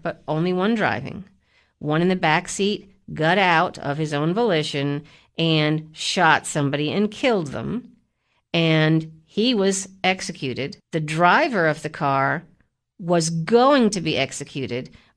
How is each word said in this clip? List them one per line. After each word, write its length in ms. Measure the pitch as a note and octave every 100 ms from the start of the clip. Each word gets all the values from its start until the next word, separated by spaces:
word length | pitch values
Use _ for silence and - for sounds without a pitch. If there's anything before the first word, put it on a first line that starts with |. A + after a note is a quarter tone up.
but 180 | E3+ - -
only 260 | D#3 F3
one 220 | F3+ G3 A#3
driving. 480 | D3+ G#2 C3+ - F#3 _ _ _ _ -
One 220 | D3 D#3
in 40 | F3
the 80 | F#3
back 320 | E3+ D#3 F3+
seat 440 | - G3 G#3 - _ -
got 260 | D3+ D#3 F#3+
out 400 | F#3 E3 F3 -
of 180 | - C#3+
his 160 | D#3
own 200 | C#3+ D#3
volition 720 | F#3 A#3+ E3 D3+ C#3+ C#3+ C#3+ D3 - _ -
and 500 | E3 D#3+ D3+ D#3 D#3
shot 520 | - - - E3 C#3+ -
somebody 460 | D#3+ C#3+ C#3+ D3+
and 180 | D3 G#3
killed 380 | G#3+ C#4 G#3+ D3
them. 460 | B2+ C3+ G#3+ - _ _ _ _ _ _
And 580 | E3+ E3 D#3+ D#3 D#3+ D#3+ - _
he 300 | - A#3+ A#3
was 340 | F#3+ F#3+ - -
executed. 720 | F#3 F#3+ - E3+ C3+ A#2 C3+ - _
The 80 | E3
driver 680 | D3+ D#3 F3 G#3+ D#4+ A3 D#3+
of 140 | D3+
the 80 | D#3
car 540 | - C#3+ C3+ C3+ D3 F3 _ _ _ _ -
was 300 | E3+ F3 E3
going 580 | E3 D#3+ A#3 C4 C#4+ A3
to 100 | G#3
be 160 | D#3+ B2
executed, 760 | C3+ - C#3+ D3 C3 A#2+ B2 - _